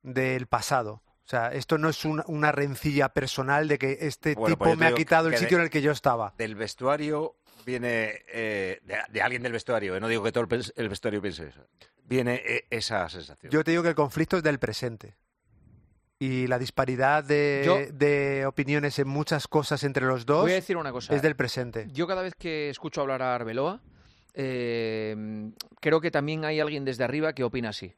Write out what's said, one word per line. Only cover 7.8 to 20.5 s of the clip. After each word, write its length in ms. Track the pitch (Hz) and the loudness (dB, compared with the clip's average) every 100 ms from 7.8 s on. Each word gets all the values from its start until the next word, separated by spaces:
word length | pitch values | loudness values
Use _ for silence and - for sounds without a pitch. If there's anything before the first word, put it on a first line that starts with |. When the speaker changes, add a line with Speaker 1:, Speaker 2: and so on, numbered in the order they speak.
| 120 117 110 - - | 0 0 0 -4 -10
Speaker 2:
eh, 480 | 107 113 104 95 92 90 | -6 -4 -2 -4 -6 -8
de, 100 | 104 107 | -8 -4
de 120 | 104 | -2
alguien 220 | 107 123 | -2 -2
del 80 | 123 | -4
vestuario, 460 | 117 - 117 101 92 | -6 -2 -2 0 -2
eh, 20 | |
no 80 | 113 | 0
digo 160 | 113 | 0
que 80 | 107 | 0
todo 100 | 120 117 | 0 0
el 40 | |
pens-, 220 | 120 117 - | -2 -4 -6
el 100 | 110 | -6
vestuario 340 | 98 117 104 | -4 -4 -2
piense 280 | 98 82 78 | -4 -8 -14
eso, 100 | 71 65 _ - _ _ | -16 _ _ -20 _ _
viene, 300 | 127 120 123 113 | 0 0 -2 -2
eh, 200 | 120 - | -4 -2
esa 400 | 117 - 107 85 | -6 -2 -2 -2
sensación. 420 | 90 71 71 - | -6 -16 -18 -2
Speaker 1:
Yo 100 | 147 160 | 0 2
te 60 | |
digo 120 | 170 | 2
que 60 | 170 | 2
el 60 | 156 | 2
conflicto 420 | 143 151 160 185 | 0 0 0 2
es 60 | |
del 140 | 156 139 | 2 0
presente. 600 | 113 107 123 113 - _ _ _ _ _ _ - _ _ _ _ | -2 -4 -6 -8 -16 _ _ _ _ _ _ -20 _ _ _ _
Y 300 | 135 127 127 | -2 0 0
la 100 | 123 | 0
disparidad 600 | 127 - 127 127 135 151 143 | 0 -2 0 2 4 4 4
de, 380 | 147 147 139 143 | 2 4 2 2
Speaker 3:
Yo 120 | 190 139 | 2 0
Speaker 1:
de 540 | 139 143 143 139 135 135 | 2 4 4 2 0 -2
opiniones 520 | 135 139 147 143 139 | -2 0 2 0 0
en 80 | 135 | 0
muchas 400 | 139 151 151 - | 0 0 -2 2
cosas 340 | 151 143 143 | 0 0 -2
entre 220 | 143 135 131 | 0 2 2
los 200 | 127 117 | 0 2
dos 180 | 147 | 4
Speaker 3:
Voy 80 | 180 | 4